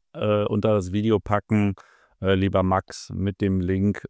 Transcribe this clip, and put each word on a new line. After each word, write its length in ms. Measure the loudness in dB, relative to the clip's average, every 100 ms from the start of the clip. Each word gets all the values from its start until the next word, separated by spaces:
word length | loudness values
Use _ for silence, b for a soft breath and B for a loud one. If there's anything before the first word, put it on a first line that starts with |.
| _
äh, 300 | -6 0 0
unter 300 | 0 0 2
das 180 | 2 0
Video 280 | -2 2 0
packen, 540 | 0 -4 0 2 2 -2 b b b b
äh, 140 | 0
lieber 280 | 2 2 2
Max, 480 | 2 0 -2 -10 -12
mit 260 | -6 -4 -2
dem 200 | 0 0
Link, 440 | 0 0 0 -2 -6